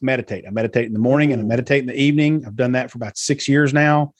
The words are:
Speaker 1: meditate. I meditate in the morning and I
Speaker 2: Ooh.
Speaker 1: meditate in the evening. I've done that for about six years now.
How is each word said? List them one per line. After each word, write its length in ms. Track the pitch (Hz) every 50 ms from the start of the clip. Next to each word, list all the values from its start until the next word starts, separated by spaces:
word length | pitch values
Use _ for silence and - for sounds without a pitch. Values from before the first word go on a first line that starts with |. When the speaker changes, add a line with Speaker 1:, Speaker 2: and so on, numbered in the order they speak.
Speaker 1:
meditate. 420 | 131 131 131 120 - - 104 92 -
I 40 | 98
meditate 360 | 104 113 113 107 - 120 120
in 60 | 113
the 60 | 110 107
morning 340 | 117 123 139 147 151 143
and 80 | 127 113
I 40 | 107
Speaker 2:
Ooh. 40 | 110
Speaker 1:
meditate 320 | 117 127 123 - 143 139
in 60 | 127
the 80 | 123 139 139
evening. 440 | 139 147 147 151 147 151 156 151 123
I've 120 | 107 104
done 160 | 123 123 123
that 180 | 127 127 123 123
for 80 | - 120
about 180 | 113 104 -
six 300 | - - - 139 143 - 139
years 240 | 139 147 147 135
now. 420 | 143 147 151 147 151 147 147 143 _